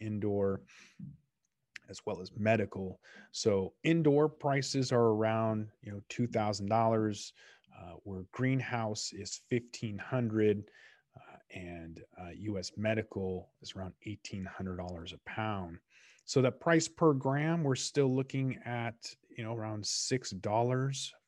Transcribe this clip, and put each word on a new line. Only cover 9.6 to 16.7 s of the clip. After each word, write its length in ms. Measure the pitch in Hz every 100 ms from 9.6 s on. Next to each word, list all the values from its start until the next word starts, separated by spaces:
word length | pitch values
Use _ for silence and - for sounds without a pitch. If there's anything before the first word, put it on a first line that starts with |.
| 120 - 117 101
hundred, 720 | - 131 120 110 107 104 104 - - - _ -
uh, 200 | - - _
and, 500 | - 90 87 82 80 - -
uh, 120 | 90
U 280 | 85 104 98
S 140 | 90 -
medical 760 | 107 110 107 104 95 92 - _
is 140 | -
around 180 | 95 90 - -
eighteen 380 | 101 - 101
hundred 320 | 92 - 95 90
dollars 360 | 90 90 87
a 60 | 92 -
pound. 500 | - 110 101 90 85 _ _ - - -
So 140 | -
that 180 | 127 123
price 300 | -